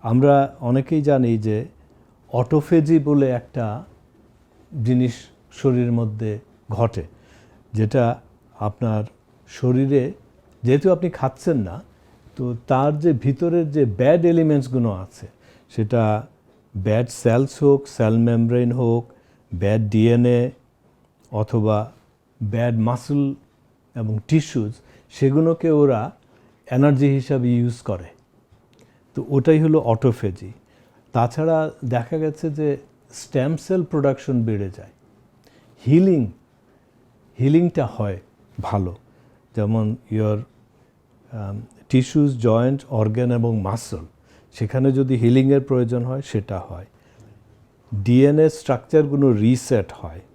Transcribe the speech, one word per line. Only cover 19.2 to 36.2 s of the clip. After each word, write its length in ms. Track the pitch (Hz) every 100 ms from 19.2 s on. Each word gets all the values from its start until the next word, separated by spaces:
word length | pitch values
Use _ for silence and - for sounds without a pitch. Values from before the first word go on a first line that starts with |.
| _ _ _
ব্যাড 360 | 87 98 110 107
ডিএনএ 600 | 110 113 120 123 120 120 - _ _ _ _ _ _ _
অথবা 600 | 107 107 120 107 107 110 - _ _ _ _
ব্যাড 340 | 110 117 120 113
মাসল 560 | 110 120 - 143 139 139 _ _ _ _ _ -
এবং 240 | 110 110 -
টিস্যুজ, 460 | 156 147 - 107 113 _ _ _
সেগুলোকে 600 | - 135 143 160 165 165
ওরা 400 | 151 143 120 120 - _ _ _ _ -
এনার্জি 360 | 127 143 139 143
হিসাবে 420 | 139 127 139 123
ইউজ 320 | 120 120 117
করে। 240 | - 92 87 - _ _ _ _ _ _ _ _ _ -
তো 100 | -
ওটাই 300 | 139 127 156
হলো 200 | 160 156
অটোফেজি। 720 | 117 113 131 - 104 87 95 - _ _ _ _ _
তাছাড়া 600 | 120 120 120 160 160 156 - 131
দেখা 320 | 120 113 160
গেছে 320 | 156 147 165
যে 280 | 147 151 139 - _ _
স্টেম 460 | - - 139 131 160
সেল 260 | - 190
প্রোডাকশন 600 | 160 156 139 135 - 127
বেড়ে 260 | 113 104 98 -
যায়। 120 | - _ _ _ _ _ _ _ _ _ -
হিলিং, 420 | 156 190 170